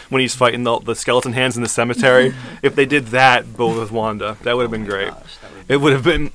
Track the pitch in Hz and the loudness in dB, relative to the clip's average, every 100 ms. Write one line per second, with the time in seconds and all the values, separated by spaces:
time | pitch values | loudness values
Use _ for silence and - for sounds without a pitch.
0 | - 135 123 - 123 120 120 113 113 110 | -4 -2 0 2 0 2 -2 -2 -4 -6
1 | - 123 127 123 127 120 117 - 120 123 | -2 0 0 -2 -2 -2 -4 -2 -2 2
2 | 131 127 127 - - - 135 143 139 143 | 4 6 4 0 -12 -4 -2 0 0 0
3 | 117 127 131 123 110 113 117 113 107 113 | 0 4 6 4 0 -2 -2 -2 -4 -4
4 | 110 104 104 107 120 123 120 110 104 98 | -4 -4 -8 -6 -4 -2 -2 -4 -6 -4
5 | 98 - - - - - - 139 147 135 | -6 -8 -18 -20 -20 -14 -2 2 2 2
6 | 143 147 - | 2 0 -2